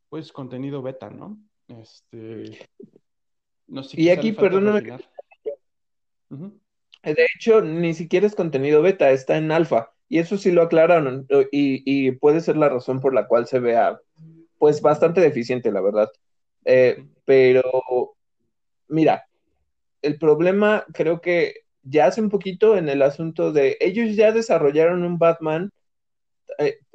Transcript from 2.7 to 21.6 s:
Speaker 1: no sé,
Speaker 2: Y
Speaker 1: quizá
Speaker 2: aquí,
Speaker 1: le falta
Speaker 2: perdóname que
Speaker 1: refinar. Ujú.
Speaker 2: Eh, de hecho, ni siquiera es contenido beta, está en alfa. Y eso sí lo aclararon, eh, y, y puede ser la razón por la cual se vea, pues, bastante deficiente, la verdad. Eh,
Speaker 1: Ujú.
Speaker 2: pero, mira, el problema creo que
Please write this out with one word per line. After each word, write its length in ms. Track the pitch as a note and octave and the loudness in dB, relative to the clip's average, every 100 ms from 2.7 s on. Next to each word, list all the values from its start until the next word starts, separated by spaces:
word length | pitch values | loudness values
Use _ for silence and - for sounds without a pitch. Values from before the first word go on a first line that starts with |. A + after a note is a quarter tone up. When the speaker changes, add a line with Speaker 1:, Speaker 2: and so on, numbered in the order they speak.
| - - _ _ _ _ _ _ _ _ | -20 -20 _ _ _ _ _ _ _ _
Speaker 1:
no 160 | C#3 | -16
sé, 180 | C3+ D#3 | -12 0
Speaker 2:
Y 40 | |
Speaker 1:
quizá 80 | E3+ | 2
Speaker 2:
aquí, 140 | F3+ A3 | 2 -2
Speaker 1:
le 60 | |
falta 160 | G#3 F#3+ | -2 0
Speaker 2:
perdóname 320 | F#3+ G#3 G#3 | 0 0 -2
que 80 | A2+ | -6
Speaker 1:
refinar. 180 | B2 - - - _ - C#5 _ _ _ _ _ _ _ | -14 -20 -20 -20 _ -14 -14 _ _ _ _ _ _ _
Ujú. 300 | C#3 G3 - _ _ _ _ | -18 -18 -20 _ _ _ _
Speaker 2:
Eh, 100 | D#3+ | -4
de 120 | D3+ E3 - | 0 0 0
hecho, 240 | A#3 A3 | 2 2
ni 340 | E3 E3 E3+ | 2 -2 -4
siquiera 320 | D#3+ E3 F3+ G#3 | -6 -4 0 0
es 80 | |
contenido 480 | G#3 E3+ C3+ C#3+ D3+ | -2 -4 -4 2 2
beta, 300 | F3+ F#3+ C#3 | 2 2 2
está 240 | C3+ - D#3 | 2 0 -2
en 160 | D#3 | 0
alfa. 400 | D#3+ D#3 A2+ - _ - | -2 0 -2 -4 _ -4
Y 100 | D#3+ | -4
eso 180 | E3+ G3+ | -2 -2
sí 140 | G3 | 0
lo 120 | E3+ | 2
aclararon, 640 | E3 D#3+ E3 E3+ C3+ C3+ C3+ | 4 4 4 4 0 -6 0
eh, 200 | C#3 C3+ | 0 2
y, 300 | C#3+ C#3 C3 | 0 -2 -2
y 260 | C3+ C#3 C3 | -2 -2 -2
puede 300 | B2+ D3 E3 | 2 2 2
ser 160 | E3 D#3 | 0 0
la 120 | C#3+ | 0
razón 300 | B2 C3 C3 | 0 -4 -4
por 140 | C3+ | 0
la 140 | B2 - | 0 2
cual 180 | A#2 A2+ | 0 0
se 140 | B2+ | -2
vea, 400 | A#2+ A#2 G2 - _ _ - - _ _ | 0 2 0 -2 _ _ -20 -20 _ _
pues, 240 | D3 D3+ | 2 4
bastante 380 | D3 D3+ E3 F3+ | 0 2 2 2
deficiente, 500 | D#3 A#2+ A#2 B2 A#2 | 2 2 -4 -4 -4
la 100 | G2 | -2
verdad. 300 | G2 G#2 G#2 - _ _ _ _ | 0 0 -2 -4 _ _ _ _
Eh, 320 | - B2+ B2 - | 2 4 4 0
Speaker 1:
Ujú. 100 | C#3+ _ | -10 _
Speaker 2:
pero, 920 | - C3 B2+ C3 B2+ C3 - B2+ - _ _ _ _ _ _ _ - | 2 4 6 4 2 -4 -2 -4 -4 _ _ _ _ _ _ _ -6
mira, 400 | D#3 D3 F#2+ - _ _ _ _ _ _ _ | 0 0 0 -6 _ _ _ _ _ _ _
el 160 | D3+ D3+ | -8 -2
problema 680 | D#3+ D3+ F3+ G3+ G#3 G#3+ - | 0 2 0 0 0 0 -4
creo 280 | D#3+ D#3 E3+ | -6 -4 -4
que 460 | F3 F3 C#3+ - | -2 -2 -2 -6